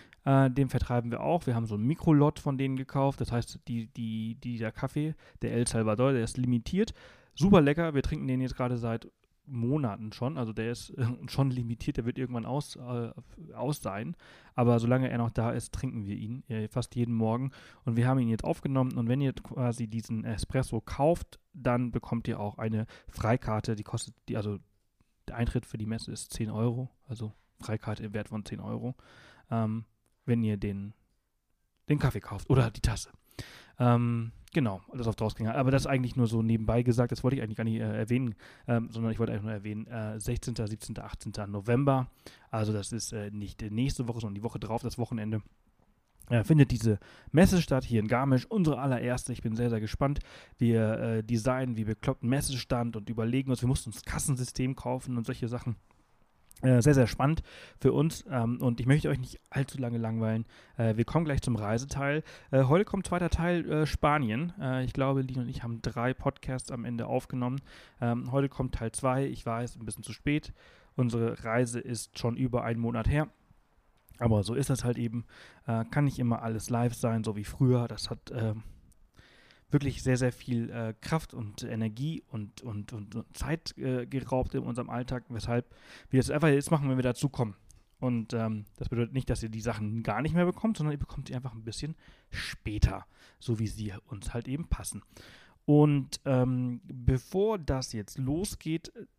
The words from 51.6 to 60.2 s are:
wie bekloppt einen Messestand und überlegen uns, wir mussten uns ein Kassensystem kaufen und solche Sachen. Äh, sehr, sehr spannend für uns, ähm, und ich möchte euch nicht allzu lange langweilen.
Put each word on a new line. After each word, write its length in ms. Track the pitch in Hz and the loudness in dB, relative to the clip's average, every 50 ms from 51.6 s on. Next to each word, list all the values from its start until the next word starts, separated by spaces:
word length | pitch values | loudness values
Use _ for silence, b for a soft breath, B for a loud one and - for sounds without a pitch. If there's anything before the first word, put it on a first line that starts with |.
| 131 127 117 | 0 -2 -2
wie 60 | 110 107 | -2 -2
bekloppt 400 | 107 107 - - 139 135 - - | -2 -4 -2 0 -2 -2 0 0
einen 80 | 117 | 2
Messestand 640 | 135 143 - - 135 120 - - 135 120 120 120 113 | 2 2 0 -2 -4 -6 -2 -2 0 0 0 -2 -4
und 140 | 110 101 - | -6 -8 -6
überlegen 420 | 113 117 110 113 123 135 135 135 | -4 -2 0 0 0 0 0 0
uns, 100 | 123 - | 0 2
wir 60 | 120 | 2
mussten 240 | 123 139 - - 117 | 0 0 0 -2 -8
uns 100 | - - | -12 -10
ein 80 | - - | -8 -6
Kassensystem 640 | - - - - 135 123 127 - - - 131 131 135 | -4 -2 0 0 0 0 -2 -4 -2 -2 -2 -2 -2
kaufen 400 | - - 123 127 127 - 131 123 | -4 -4 -4 -4 -4 -4 -4 -4
und 100 | 120 110 | -2 -2
solche 220 | - 131 - 123 | -2 -4 -4 -4
Sachen. 280 | 110 120 120 - 123 110 - - _ _ _ _ _ _ _ _ _ _ _ _ _ - - | -4 -4 -4 -4 -6 -6 -6 -10 _ _ _ _ _ _ _ _ _ _ _ _ _ -8 2
Äh, 200 | - 131 127 120 | 4 6 8 8
sehr, 120 | 107 147 143 | 8 8 8
sehr 120 | 135 120 | 8 6
spannend 380 | 107 - - 131 143 160 - B B B B B B B B | 4 2 2 2 2 2 0 B B B B B B B B
für 100 | - 131 | 2 4
uns, 320 | 123 135 147 165 - - - 202 | 4 4 4 2 0 -4 -6 -4
ähm, 300 | 147 123 113 117 123 - | -2 0 0 0 0 0
und 180 | 135 123 120 123 | 0 0 0 2
ich 60 | 113 | 4
möchte 240 | 127 139 151 156 151 | 6 6 6 4 2
euch 100 | 139 123 | 0 -2
nicht 220 | 127 - - - - _ | -4 -8 -12 -16 -16 _
allzu 280 | - 139 139 - - | -2 -2 -2 -2 -4
lange 200 | 135 127 117 117 | -6 -4 -2 -2
langweilen. 480 | 117 113 110 110 113 | -2 -2 0 0 0